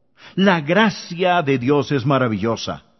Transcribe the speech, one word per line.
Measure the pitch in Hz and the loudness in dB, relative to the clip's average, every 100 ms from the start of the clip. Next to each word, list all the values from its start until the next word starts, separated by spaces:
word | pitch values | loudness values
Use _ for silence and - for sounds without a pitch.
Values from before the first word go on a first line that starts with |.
| _ _ - - | _ _ -10 0
La | 196 170 | 2 2
gracia | 143 185 220 - - 170 180 175 | 2 2 2 0 -10 -4 0 0
de | 143 131 | 0 0
Dios | 123 147 - | 2 0 0
es | 143 131 | -2 0
maravillosa. | 135 123 104 113 110 - 73 _ | 0 0 -2 -2 -4 -6 -10 _